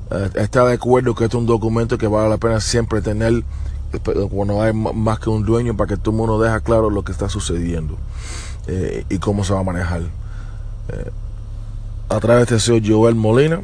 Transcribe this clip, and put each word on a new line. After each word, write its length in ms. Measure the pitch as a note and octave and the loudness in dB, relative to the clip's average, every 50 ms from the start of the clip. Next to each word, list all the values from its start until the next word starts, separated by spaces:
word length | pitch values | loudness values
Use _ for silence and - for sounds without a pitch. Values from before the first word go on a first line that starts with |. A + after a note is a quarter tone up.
| - - | -8 -6
eh, 200 | - F#2+ G2 F#2+ - | -4 -4 -2 -2 -2
está 280 | - G#2+ G#2 - B2+ B2 | -2 -2 2 4 4 4
de 80 | B2 A#2+ | 4 4
acuerdo 420 | A2+ - A#2+ B2+ B2+ B2+ B2 A2 | 2 2 4 4 4 4 2 0
que 100 | - A2+ | 2 0
este 120 | A2 B2 | 0 0
es 40 | A#2+ | 0
un 60 | A#2+ | 2
documento 520 | A2+ A#2 A2 G#2+ A2+ A2+ A2+ A#2 A2+ B2 A2+ | 2 2 2 2 0 0 0 0 0 0 0
que 80 | A2+ | 0
vale 240 | G#2 G#2 G#2+ A2 A2 | 0 2 2 2 2
la 80 | G#2+ - | 2 2
pena 200 | - A#2 A2+ G#2+ | 0 0 0 0
siempre 420 | - - - A#2 A2+ A2 A2+ G#2+ | 0 0 0 0 0 0 0 -2
tener, 440 | F#2 A2 G#2+ G#2+ A2 A2+ A#2+ A#2 A2+ - - - - - - - - - - | 0 -2 -2 0 0 2 0 0 -2 -4 -6 -6 -6 -6 -6 -6 -6 -6 -6
eh, 360 | - - - - - G2+ G2 | -6 -4 -2 0 0 0 -2
cuando 320 | F#2+ G2 G2+ G2+ G2+ G#2 | -2 -2 -2 0 0 2
hay 120 | A2 A2 A2 | 2 2 2
ma-, 200 | A2 A2 F#2+ - | 0 0 -2 -2
más 280 | A2 G#2+ A2 A2 - | 0 0 0 0 0
que 100 | - A2 | 0 0
un 140 | A2 A2 G#2+ | 0 2 2
dueño, 320 | G#2 A2+ A#2 A#2+ A#2 A2+ | 2 2 2 2 0 0
para 120 | G2 G#2 G2 | 0 0 -2
que 80 | G2+ | -2
todo 140 | F#2 - A2 | -2 -2 0
el 60 | G#2+ | 0
mundo 240 | A2 A2+ A2+ A2 G#2+ | 0 0 0 2 2
deja 180 | A2+ A2+ A2 G#2+ | 2 2 0 0
claro 320 | - A2+ A#2 A2+ A2 G#2+ | 0 2 2 4 4 2
lo 140 | G#2 G2+ - | 0 0 -2
que 80 | F#2+ F#2 | -4 -4
está 160 | - G2+ G2 | -4 -4 -2
sucediendo, 680 | G2 G#2 - - F2 F2 E2+ E2 E2+ D#2+ D#2 D2 C2+ - - - - - - - - - - - - - - | -2 -4 -4 -4 -2 -2 -2 -2 -2 -2 -4 -6 -6 -8 -8 -10 -10 -10 -10 -10 -10 -10 -10 -10 -10 -10 -8
eh, 380 | - F2+ F#2 F2 - - - - - | -6 -4 -2 -2 -2 -4 -4 -4 -4
y 100 | G2 F2+ | -4 -2
cómo 260 | - A2 G2+ G2+ G2 | 0 0 0 0 0
se 80 | F#2 G2+ | 0 0
va 80 | F#2+ | 0
a 20 | F#2+ | 0
manejar. 380 | F#2 F2+ F2 F2 E2+ F2 E2+ E2+ E2+ - - - - - - - - - - - - - - - - | -2 -2 -2 -2 -2 -2 -4 -4 -6 -6 -8 -8 -8 -8 -8 -10 -10 -8 -10 -8 -8 -8 -8 -8 -8
Eh, 220 | - - - - - - - - - - - - - - - - - - - - - - - - | -8 -8 -8 -8 -8 -8 -8 -8 -10 -10 -10 -10 -10 -10 -10 -10 -10 -10 -10 -10 -8 -8 -4 -2
a 120 | G#2 G#2+ | -2 2
través 280 | G#2 A2+ A#2+ B2 A#2+ A2 | 4 6 6 6 6 6
de 80 | A#2+ | 4
este 100 | A2 - | 2 4
soy 220 | A#2+ A#2 A2+ G#2+ G#2 | 4 4 4 4 4
Joel 260 | A2 A2 A2+ A2+ A2+ | 6 6 6 6 4
Molina 480 | A2+ G#2+ G#2+ A2+ B2+ D3 D#3+ E3 E3+ | 4 4 4 6 6 4 4 2 -2